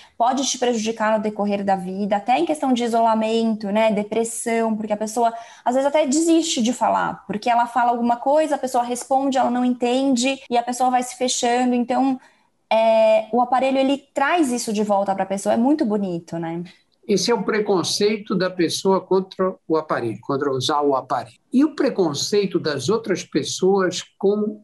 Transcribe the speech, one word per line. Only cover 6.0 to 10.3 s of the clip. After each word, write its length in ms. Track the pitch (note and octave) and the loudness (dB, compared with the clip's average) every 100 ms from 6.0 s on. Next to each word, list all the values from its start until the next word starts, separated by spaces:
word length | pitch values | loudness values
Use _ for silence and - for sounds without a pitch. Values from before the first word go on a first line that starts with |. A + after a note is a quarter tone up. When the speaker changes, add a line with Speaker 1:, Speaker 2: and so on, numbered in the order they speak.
| D4+ | 2
Speaker 1:
desiste 540 | D4 E4 E4 D#4+ C#4 | 2 4 2 2 0
de 120 | A3+ | 0
falar, 520 | B3 G#3 G3 E3+ - - | 0 0 0 -2 -6 -8
porque 240 | G#3 A#3+ | -4 0
ela 180 | A#3 A#3+ | 2 2
fala 240 | B3 A#3+ | 0 0
alguma 240 | A#3+ A#3 A#3+ | 2 0 0
coisa, 400 | C4+ D4+ D#4 C4+ | 2 2 2 -2
a 40 | |
pessoa 240 | B3+ B3+ | -2 -2
responde, 540 | A#3+ B3 - C4+ C#4 C4 | -2 -4 -2 0 0 0
ela 140 | B3 | 0
não 140 | B3 B3 | 0 0
entende 760 | B3 A#3+ B3+ C#4 B3+ B3+ | 0 0 0 2 2 0